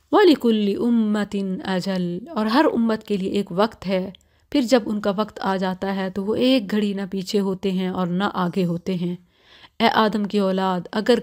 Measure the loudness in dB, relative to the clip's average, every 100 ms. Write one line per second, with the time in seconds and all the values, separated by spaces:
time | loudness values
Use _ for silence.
0 | _ 6 6 6 4 2 0 0 2 2
1 | 2 0 -2 -4 -4 -4 -4 -4 -2 -2
2 | -2 -4 -6 -4 0 2 4 2 0 -2
3 | -2 -4 -2 -4 -2 0 0 -2 -4 -4
4 | -4 -12 _ _ _ -2 2 2 2 -2
5 | -2 -2 -4 -4 -4 -2 -2 -2 -4 -4
6 | -4 -4 -4 0 2 2 0 -2 -2 -4
7 | -6 -6 -2 -2 0 -2 -2 -2 -2 -2
8 | -2 0 -2 -2 -2 0 -2 -2 -4 -4
9 | -4 -6 _ _ _ -20 -18 0 2 4
10 | 2 0 -2 0 0 0 0 -2 -4 -2
11 | 2 2